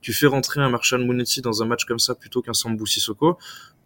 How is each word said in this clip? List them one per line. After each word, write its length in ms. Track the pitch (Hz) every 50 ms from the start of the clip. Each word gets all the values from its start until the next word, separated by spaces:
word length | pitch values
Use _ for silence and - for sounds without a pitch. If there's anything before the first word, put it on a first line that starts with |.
Tu 100 | - -
fais 160 | 113 - - 143
rentrer 320 | 131 139 127 - - 147
un 100 | 143 131
Marchal 300 | 123 117 - - 131 123
Mounetsi 420 | 123 123 123 123 120 - - 135
dans 220 | 123 123 110 104 113
un 20 |
match 200 | 110 120 117 -
comme 120 | - 120 117
ça 160 | - - 123
plutôt 280 | - - - - 123
qu'un 100 | 120 -
Sambou 340 | 113 - - 117 113 107 110
Sissoko. 520 | 107 - - - - 107 - 147 160 175 - - - - - - - _ _ _